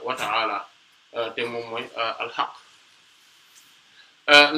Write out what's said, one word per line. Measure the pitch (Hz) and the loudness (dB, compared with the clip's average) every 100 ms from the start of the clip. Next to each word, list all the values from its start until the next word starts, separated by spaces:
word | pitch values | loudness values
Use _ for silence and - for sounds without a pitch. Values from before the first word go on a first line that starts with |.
wa | 117 | -6
ta'ala, | 127 107 110 110 101 - - - - _ 117 | -6 -2 -2 -2 -4 -10 -18 -20 -20 _ -8
euh, | 117 | -6
te | 127 | -6
moom | 120 120 117 | -6 -6 -8
mooy, | 117 127 117 | -10 -8 -6
euh, | 113 - | -6 -6
al-haqq. | 120 - 131 - - - - - - - - - - - - - - - - _ - | -8 -6 -6 -8 -20 -20 -20 -20 -20 -20 -20 -20 -20 -20 -20 -20 -20 -20 -20 _ 6
Euh, | 147 143 | 8 8